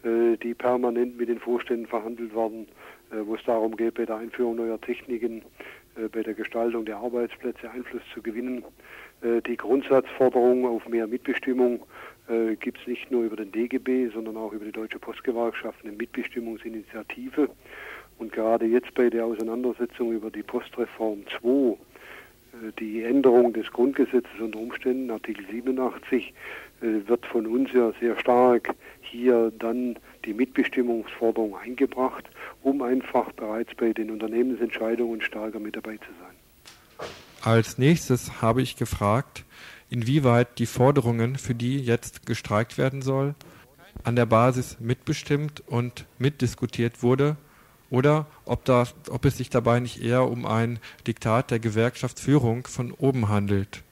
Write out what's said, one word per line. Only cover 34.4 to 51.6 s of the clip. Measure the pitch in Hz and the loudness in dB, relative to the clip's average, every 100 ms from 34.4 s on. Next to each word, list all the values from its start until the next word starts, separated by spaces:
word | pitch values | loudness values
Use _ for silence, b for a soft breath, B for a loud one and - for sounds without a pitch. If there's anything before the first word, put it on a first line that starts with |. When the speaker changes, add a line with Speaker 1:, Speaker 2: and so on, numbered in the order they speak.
| 127 113 113 113 113 113 117 113 | 0 0 -4 -2 -2 0 -2 -2
Speaker 1:
stärker | 113 107 110 110 | -6 -6 -8 -8
mit | 107 110 | -8 -10
dabei | 110 110 | -10 -14
zu | - - | -16 -20
sein. | - - _ _ - - _ - - - - - | -20 -20 _ _ -20 -20 _ -14 -14 -14 -20 -6
Speaker 2:
Als | - 113 110 - | 4 4 4 4
nächstes | 131 170 - 123 - - | 4 4 4 0 0 0
habe | 113 117 | 2 2
ich | 120 - | 0 -4
gefragt, | 117 - 101 113 - - - B B B B | -6 0 2 2 0 -12 -20 B B B B
inwieweit | 123 113 147 131 120 123 - | -4 0 4 6 6 4 0
die | 117 | -4
Forderungen, | - 127 143 120 117 117 135 | 4 6 6 2 0 0 -2
für | - 120 | -4 -4
die | 120 139 | -2 -2
jetzt | 123 117 - - - | 0 0 -2 -16 -6
gestreikt | 113 - 104 117 - | -6 0 0 0 0
werden | 135 135 | 0 0
soll, | 131 135 139 147 B B B B B B | -2 0 0 -4 B B B B B B
an | - 120 | -2 2
der | 120 | 6
Basis | 110 123 127 123 - | 6 6 4 -4 -8
mitbestimmt | 113 - - 156 - 143 151 - - | -4 -4 -2 -6 0 -2 -2 -8 -4
und | 120 123 - - _ | -2 -2 -8 -20 _
mitdiskutiert | 127 143 123 - 117 - 117 - | -2 2 -2 -2 -6 0 -2 2
wurde | 120 131 143 151 b b b b b | 2 4 4 0 b b b b b
oder | 123 139 151 147 B | 4 6 4 2 B
ob | - 120 - | -4 -4 4
da, | 123 120 - - | 4 4 -4 -10
ob | 127 | 0
es | 143 - | 0 0
sich | 123 | -2
dabei | 127 117 120 | 2 4 2
nicht | 123 - | 0 -4
eher | 120 123 127 | 0 2 2
um | 120 113 | 0 0
ein | 110 117 117 B B - | 0 0 -2 B B -6
Diktat | 113 117 113 - | -2 2 2 2
der | |
Gewerkschaftsführung | 117 | -2